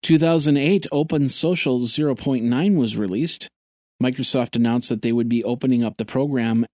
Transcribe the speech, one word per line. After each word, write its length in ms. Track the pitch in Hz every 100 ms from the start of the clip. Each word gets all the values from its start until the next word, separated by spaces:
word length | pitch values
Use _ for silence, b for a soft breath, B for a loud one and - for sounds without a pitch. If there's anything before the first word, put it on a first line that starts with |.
Two 160 | - 160
thousand 380 | 165 165 151 143
eight, 300 | 147 196 -
Open 380 | 147 156 156 135
Social 500 | - 160 175 143 127
zero 340 | 120 - 151
point 280 | 127 143 131
nine 340 | 117 123 190 180
was 200 | 117 104
released. 540 | 101 98 165 - - _ _ _ _ _
Microsoft 540 | 127 131 127 135 120 117
announced 320 | 117 120 -
that 140 | 113
they 100 | 120
would 160 | 117 117
be 160 | 117
opening 400 | 110 120 131 123
up 140 | 117 -
the 80 | 107
program 580 | 131 147 131 113 113 117